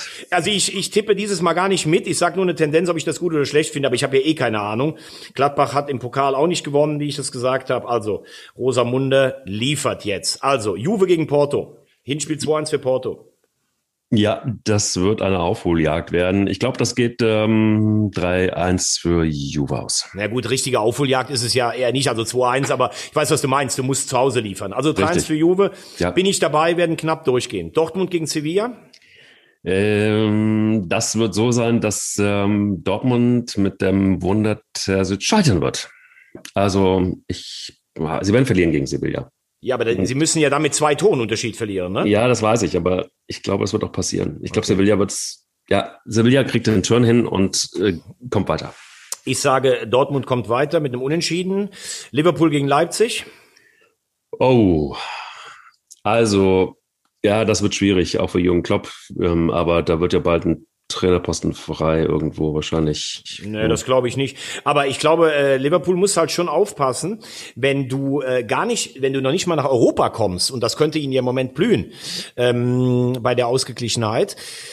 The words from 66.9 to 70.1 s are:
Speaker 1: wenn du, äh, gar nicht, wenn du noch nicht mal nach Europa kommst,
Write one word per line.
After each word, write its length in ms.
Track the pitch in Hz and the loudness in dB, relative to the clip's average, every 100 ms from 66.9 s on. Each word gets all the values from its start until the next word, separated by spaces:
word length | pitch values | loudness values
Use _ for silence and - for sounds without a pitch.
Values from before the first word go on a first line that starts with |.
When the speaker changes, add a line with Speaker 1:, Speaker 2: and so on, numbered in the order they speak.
| 123 165 220 - - - | -2 -4 -8 -12 -18 -16
Speaker 1:
wenn 340 | - 135 139 131 | -2 0 0 -2
du, 340 | 135 139 143 | -4 -2 -2
äh, 200 | 127 127 | 0 -2
gar 240 | 113 127 196 | 0 -2 0
nicht, 340 | 233 - - | -2 -6 -4
wenn 120 | 135 | -2
du 100 | 135 | 0
noch 80 | 131 | 0
nicht 160 | 170 180 | 0 0
mal 80 | |
nach 140 | 160 135 | 0 2
Europa 400 | 127 160 - | 2 2 2
kommst, 420 | 123 | 0